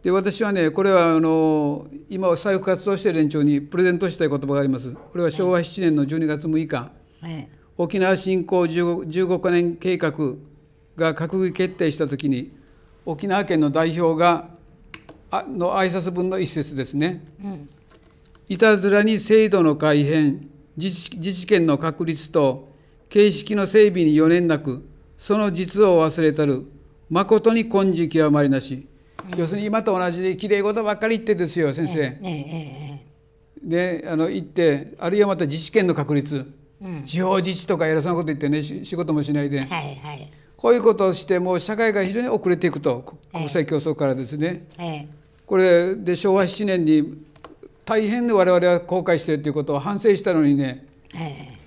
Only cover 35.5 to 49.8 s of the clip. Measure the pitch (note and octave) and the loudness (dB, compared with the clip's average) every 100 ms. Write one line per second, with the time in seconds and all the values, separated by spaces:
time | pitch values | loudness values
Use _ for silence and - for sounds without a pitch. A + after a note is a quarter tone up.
35.5 | D#3 - A3 F#3 D3+ D3 D3 C#3+ C#3+ C3+ | -4 -2 0 2 0 0 -2 -2 -8 -8
36.5 | - _ _ F#3+ D#3+ C3+ D#3+ F#3 F#3+ F3+ | -18 _ _ -14 -12 -6 -2 0 0 0
37.5 | F3+ - E3+ D#3+ D#3+ D#3+ E3+ D#3 D3 D3 | -4 -4 0 0 0 0 -2 -2 -2 -2
38.5 | D3+ D3 - - F3 E3 D3+ C#3+ D3 C#3+ | -2 -4 -10 -8 -6 -2 -2 0 -2 -2
39.5 | C#3 C3+ E3+ C#3+ C#3 D3+ C#3+ - - _ | -4 -4 -8 -8 -12 -16 -16 -18 -20 _
40.5 | - A#3 A#3+ A#3 G3+ F#3+ D#3+ - F3+ F#3 | -2 2 4 4 4 2 0 0 0 0
41.5 | F3+ F3+ A3 A3+ G3+ F#3 G#3 B3 A3 F#3 | -2 -2 0 0 0 -2 -2 -2 -2 0
42.5 | E3+ F3 C#3+ C#3+ B2 - - - E3+ D3+ | 0 0 0 -2 -4 -8 -20 -14 -8 -4
43.5 | C#3+ D3 E3 D#3 D3+ C#3 C3 A#2+ D3 D#3+ | -2 -2 -2 -2 -2 -2 -2 -6 -4 -4
44.5 | F3+ - - E3+ D3+ D3+ - _ _ - | -4 -14 -12 -10 -10 -14 -20 _ _ -2
45.5 | F#3+ F#3 F3 F3+ G#3 F3+ F3 G3+ F#3+ F3+ | 2 6 6 4 -4 -4 -2 2 2 0
46.5 | - G#3 F#3 D#3 D#3 D3+ - - _ - | -2 -2 2 4 2 2 -8 -20 _ -20
47.5 | - - _ - A3 G#3+ A#3+ A#3+ G#3 F3+ | -20 -20 _ -2 -2 0 -2 2 4 4
48.5 | F3+ F3 F3 F3 F3+ F#3 E3 - D3+ D3 | 4 4 2 0 -4 0 0 0 -4 -2
49.5 | D3 C#3+ C#3+ | -4 -4 -4